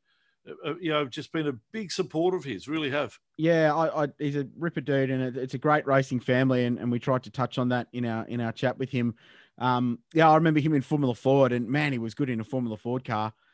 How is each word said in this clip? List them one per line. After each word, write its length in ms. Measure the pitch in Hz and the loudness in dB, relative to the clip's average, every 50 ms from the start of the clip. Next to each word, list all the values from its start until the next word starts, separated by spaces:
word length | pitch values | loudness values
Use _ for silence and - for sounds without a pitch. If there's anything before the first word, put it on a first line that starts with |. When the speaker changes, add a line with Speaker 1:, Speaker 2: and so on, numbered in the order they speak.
| _ _ _ _ _ _ _ _ _ - - - - | _ _ _ _ _ _ _ _ _ -20 -16 -12 -8
Speaker 1:
uh, 100 | 156 151 175 | -8 -8 -6
you 100 | 190 160 151 | -4 -2 0
know, 120 | 151 147 | 0 0
just 280 | 127 - 151 147 - - | -2 -6 -10 -12 -6 -4
been 160 | 165 156 147 | -4 -4 -4
a 40 | 131 110 _ _ - | -4 -6 _ _ -10
big 180 | 220 214 165 | -10 -8 -8
supporter 460 | - - 185 135 - 156 170 180 185 | -4 -6 -6 -4 -2 -2 -2 0 -2
of 80 | 180 143 | -2 -6
his, 240 | 139 113 90 85 127 | -6 -10 -8 -8 -6
really 220 | 151 160 156 135 | -6 -4 -4 -2
have. 280 | 127 147 143 107 - - _ _ _ | -2 -2 -4 -4 -6 -14 _ _ _
Speaker 2:
Yeah, 380 | - 151 165 170 160 160 151 147 | -2 2 2 4 4 4 4 4
I, 300 | 160 165 156 - 151 147 | 2 0 0 0 0 -2
I, 40 | 139 - - | -2 -4 -4
he's 160 | 151 143 143 | -6 -4 -2
a 100 | 143 139 - - | -4 -4 -6 -8
ripper 240 | - 160 170 - 165 | -6 -6 -6 -6 -6
dude, 300 | 135 143 139 139 135 131 | -4 0 0 2 2 2
and 100 | 135 131 | 0 -2
it, 160 | 131 127 120 | -2 -4 -4
it's 180 | 131 127 127 - | -6 -8 -8 -6
a 40 | 131 | -2
great 260 | - 151 151 151 - | 0 2 2 2 2
racing 360 | 135 135 135 135 - 131 123 | 4 2 2 2 2 -2 -2
family, 440 | - - 127 127 131 131 131 123 123 | 0 2 4 4 4 4 4 2 2
and, 140 | 120 120 101 | 0 0 -2
and 120 | 90 120 120 | -2 -2 -2
we 80 | 120 | -2
tried 240 | - - 131 127 - | 0 0 0 0 -2
to 60 | 104 | -6
touch 280 | - - 127 117 - - | -6 -4 -4 -4 -2 -2
on 100 | 127 123 | -2 0
that 180 | 123 123 120 - - | 0 -2 -4 -4 -6
in 140 | 123 120 | -6 -4
our, 180 | 117 113 113 110 - | -4 -4 -4 -6 -6
in 120 | 107 120 | -6 -4
our 120 | 120 113 110 | -4 -4 -4
chat 260 | - - 127 123 - | -2 -2 -2 -2 -2
with 100 | 135 131 | -6 -4
him. 280 | - 127 120 120 110 _ _ - - - - _ _ - | -2 -2 -2 -2 -2 _ _ -20 -20 -20 -20 _ _ -2
Um, 400 | 120 127 123 123 127 123 120 - _ _ - | 0 2 2 2 2 0 -2 -4 _ _ 2
yeah, 160 | 160 160 160 | 4 6 8
I 60 | 156 | 8
remember 240 | 156 160 165 156 151 | 6 6 4 2 2
him 140 | 139 160 156 | 2 2 0
in 60 | 143 | 0
Formula 320 | 127 - 156 147 143 127 117 | 0 0 -2 0 0 0 0
Ford, 360 | - - 131 135 139 135 123 123 | 0 2 4 4 6 6 4 2
and 160 | 123 123 104 | 0 -2 -2
man, 220 | 131 147 151 147 135 | -2 0 0 0 -2
he 60 | 120 | -2
was 160 | 113 117 107 | -4 -6 -4
good 160 | - 147 127 | -4 -4 -4
in 80 | 123 110 | -2 -4
a 40 | 110 | -6
Formula 320 | - - 131 123 117 110 | -4 -4 -4 -4 -4 -6
Ford 280 | 104 - 120 123 131 123 | -6 -6 -6 -6 -6 -4
car, 280 | - 120 107 107 110 - _ _ _ | -4 -4 -2 -2 -4 -6 _ _ _